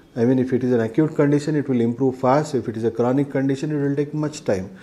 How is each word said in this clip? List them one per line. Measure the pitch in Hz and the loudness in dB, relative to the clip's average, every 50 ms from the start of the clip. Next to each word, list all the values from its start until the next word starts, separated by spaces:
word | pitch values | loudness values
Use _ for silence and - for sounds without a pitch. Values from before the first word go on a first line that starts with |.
| - - - | -20 -12 -2
I | 123 117 | 0 2
mean, | 127 135 127 | 4 4 2
if | 123 - | 2 0
it | 131 113 | 0 0
is | 127 123 | 2 2
an | 123 113 | 2 2
acute | 113 110 - 160 156 147 - | 0 0 2 0 0 0 2
condition, | - 147 143 147 143 143 160 151 | 2 2 2 2 2 0 0 -2
it | 147 127 135 | -2 0 0
will | 131 117 | 0 2
improve | 117 117 117 123 135 131 131 - | 2 0 0 0 0 0 0 0
fast. | 131 127 131 151 151 151 - | 2 2 2 2 2 0 -4
If | 120 101 117 | -4 -4 -4
it | 107 | -6
is | 113 113 | -2 -2
a | 110 | -2
chronic | - - 120 123 127 143 139 139 | 0 0 0 2 2 0 0 0
condition, | - 135 135 135 135 135 165 151 | -2 -2 0 0 -2 -2 -4 -4
it | 151 143 | -2 -2
will | 139 139 139 | -2 -2 0
take | 147 143 147 | -2 -4 -4
much | 151 151 151 147 147 - - | -4 -6 -6 -6 -6 -6 -2
time. | 123 104 92 92 98 - - | -2 -2 -2 -4 -8 -12 -20